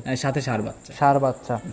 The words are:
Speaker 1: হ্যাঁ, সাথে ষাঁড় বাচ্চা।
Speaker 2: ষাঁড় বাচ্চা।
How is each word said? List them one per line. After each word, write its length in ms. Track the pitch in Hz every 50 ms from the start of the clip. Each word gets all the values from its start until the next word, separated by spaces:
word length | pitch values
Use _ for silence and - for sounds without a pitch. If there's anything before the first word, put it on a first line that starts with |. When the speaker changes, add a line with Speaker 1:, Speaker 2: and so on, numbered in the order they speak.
| -
Speaker 1:
হ্যাঁ, 100 | 127 131
সাথে 240 | 127 - 135 127 143
ষাঁড় 220 | 127 135 117 107 107
বাচ্চা। 280 | 110 - - - - - -
Speaker 2:
ষাঁড় 200 | 143 143 139 139
বাচ্চা। 360 | 139 131 - - - - 117 107 - -